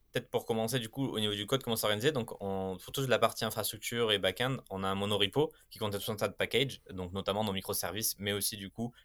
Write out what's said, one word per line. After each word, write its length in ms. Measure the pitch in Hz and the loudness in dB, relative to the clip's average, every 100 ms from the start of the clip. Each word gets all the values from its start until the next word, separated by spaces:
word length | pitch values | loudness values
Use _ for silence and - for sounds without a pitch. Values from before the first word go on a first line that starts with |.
| _ | _
Peut-être 160 | 131 - | -6 -2
pour 160 | 120 - | -2 0
commencer, 340 | 113 110 127 | 0 0 0
du 100 | 110 | -2
coup, 160 | - 135 | -2 -2
au 140 | 95 | 0
niveau 140 | 107 | 0
du 120 | 104 104 | 0 0
code, 160 | 131 | 0
comment 140 | 123 113 | 2 0
s'organiser. 360 | 107 107 127 | 2 4 2
Donc, 300 | 143 110 - | 2 -2 -4
on, 360 | 98 95 95 92 | -2 -2 -2 -4
pour 120 | - | -6
toute 160 | 135 135 | -4 2
la 100 | 110 | 4
partie 240 | 113 - | 4 2
infrastructure 680 | 113 110 104 104 - 120 113 | -2 -2 -4 -6 -4 2 4
et 80 | 101 | 4
backend, 420 | 95 95 123 131 - | 4 2 0 -2 -4
on 140 | 95 | -4
a 40 | 95 | 0
un 80 | 98 | 0
monorepo 560 | 101 104 101 143 156 - - | 0 2 2 2 2 0 -20
qui 100 | - | -6
contient 200 | 107 104 | -2 -2
tout 120 | 110 | -2
un 40 | 107 | -2
tas 140 | 107 | -2
de 40 | |
packages, 480 | - 95 113 135 107 - | 0 2 2 2 -2 -10
donc 200 | 92 90 | -8 -6
notamment 320 | 98 92 98 | -2 0 0
nos 80 | 110 | 0
microservices, 640 | 95 92 98 92 95 113 - | 0 -2 -2 -2 -2 -4 -2
mais 140 | 101 | -2
aussi, 240 | 101 98 107 | 0 -2 -4
du 140 | 98 | -8
coup, 240 | - 117 - | -6 -8 -8